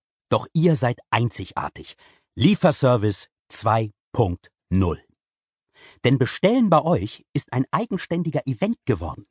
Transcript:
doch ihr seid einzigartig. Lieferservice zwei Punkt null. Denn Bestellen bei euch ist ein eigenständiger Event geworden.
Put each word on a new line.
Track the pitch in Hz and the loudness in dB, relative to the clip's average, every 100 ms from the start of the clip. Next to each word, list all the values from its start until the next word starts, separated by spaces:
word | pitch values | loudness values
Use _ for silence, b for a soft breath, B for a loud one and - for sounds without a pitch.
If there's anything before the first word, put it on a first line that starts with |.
| _ _ - | _ _ -2
doch | 110 - | -2 -2
ihr | - 170 156 | 0 2 2
seid | 123 120 - | 0 -4 -4
einzigartig. | 110 120 - 92 - - - - - b b b | -2 -2 -4 -8 -8 -8 -12 -18 -20 b b b
Lieferservice | - 151 208 170 - 131 123 104 98 - _ - | 0 2 4 2 2 2 2 0 -2 -8 _ -10
zwei | - 107 113 110 _ _ | -4 0 0 -2 _ _
Punkt | - 98 87 _ _ - | 0 0 -2 _ _ -2
null. | 92 90 76 _ _ _ _ _ _ _ b b b | 0 0 -2 _ _ _ _ _ _ _ b b b
Denn | 123 127 | 0 2
Bestellen | 117 - 190 254 220 | 0 2 2 4 4
bei | 160 | 4
euch | 156 143 101 - _ | 4 0 -2 -10 _
ist | 139 - | -6 -4
ein | 123 135 | -4 -2
eigenständiger | 160 233 180 - 175 165 165 - | -4 -4 -6 -4 -4 -2 -4 -4
Event | 123 202 233 | -4 -4 -4
geworden. | - 95 80 - - | -2 -4 -4 -10 -18